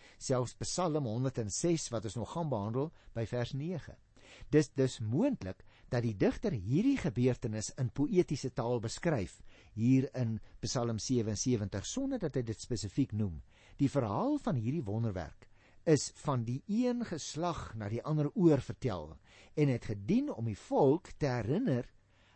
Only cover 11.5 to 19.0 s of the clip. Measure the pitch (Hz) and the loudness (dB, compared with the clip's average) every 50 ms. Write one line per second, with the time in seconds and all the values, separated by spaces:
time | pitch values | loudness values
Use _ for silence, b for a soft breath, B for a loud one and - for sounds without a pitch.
11.5 | 123 104 104 95 - 98 - - - 262 277 269 277 233 190 147 - 135 120 113 | 0 0 0 -2 -4 -6 -6 -6 -6 -4 -4 -4 -4 -4 -4 -2 -2 -2 -4 -4
12.5 | 110 - - - 123 98 - 98 - - 135 - 107 107 107 95 82 71 - b | -6 -8 -6 -6 -6 -4 -4 -4 0 0 0 0 0 -2 -2 -2 -2 -8 -12 b
13.5 | b b b b b b 143 135 - 143 117 101 101 139 214 277 302 277 - 247 | b b b b b b 0 2 2 2 0 0 0 0 0 0 0 -2 -2 -2
14.5 | 170 123 107 117 143 175 123 98 104 113 117 113 92 92 80 - - - - b | -2 0 0 -2 -2 -2 -4 -2 -2 -2 -2 -2 -2 -4 -6 -8 -12 -18 -20 b
15.5 | b b b b b b b 170 156 139 - - - - - 151 135 123 113 117 | b b b b b b b 4 4 4 4 -2 -10 -6 -2 -2 0 0 0 -2
16.5 | 123 139 - - 202 226 247 247 240 240 233 - 175 143 - - - 147 170 175 | -4 -6 -4 -2 0 2 2 2 0 -2 -4 -6 -6 -8 -8 -8 -6 -4 -2 -2
17.5 | 156 - - - 107 110 104 101 113 117 - 135 156 151 147 147 - 240 175 165 | -2 -4 -8 -10 -8 -8 -6 -4 -4 -4 -2 0 0 2 2 0 2 6 8 8
18.5 | 151 131 - - - - - 123 95 85 | 8 6 2 -4 -10 -4 -2 -2 -2 -2